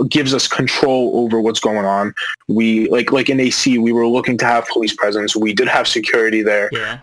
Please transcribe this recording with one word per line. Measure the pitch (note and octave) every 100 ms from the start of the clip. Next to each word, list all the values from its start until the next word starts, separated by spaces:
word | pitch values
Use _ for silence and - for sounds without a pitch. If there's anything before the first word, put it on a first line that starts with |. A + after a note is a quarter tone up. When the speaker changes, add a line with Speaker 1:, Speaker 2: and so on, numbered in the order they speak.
| -
Speaker 1:
gives | D3+ C3+ C3
us | -
control | - B2+ - C#3 C3 A#2+ A#2+
over | A#2+ A2+
what's | A2 A2
going | A2 G#2+
on. | G2 G2+ G#2 - - - -
We, | G#2+ A2+ A2 G#2+
like, | B2 A#2+
like | C3+ B2+
in | C3
A | B2+
C, | - C#3 B2
we | A#2
were | A#2 A#2
looking | B2+ C3 A#2+
to | A#2+
have | A#2 -
police | A#2 G#2+ -
presence. | G#2 G#2 G#2 A2
We | G#2+
did | G2+ B2
have | C3 A#2+
security | A2+ G2+ A#2+ A2 A2
there. | G#2+ G#2 G#2
Speaker 2:
Yeah. | A2+ F2+ C3